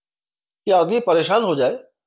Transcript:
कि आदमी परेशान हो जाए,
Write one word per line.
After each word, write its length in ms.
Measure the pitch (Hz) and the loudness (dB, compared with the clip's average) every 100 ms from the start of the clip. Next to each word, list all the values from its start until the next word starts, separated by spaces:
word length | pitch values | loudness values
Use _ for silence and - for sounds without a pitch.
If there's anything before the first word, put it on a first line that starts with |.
| _ _ _ _ _ _ - | _ _ _ _ _ _ 0
कि 60 | |
आदमी 280 | 185 165 233 | 0 2 -2
परेशान 440 | 233 165 156 208 | 0 0 2 0
हो 120 | 220 143 | 0 0
जाए, 240 | 127 240 - _ | -2 -4 -14 _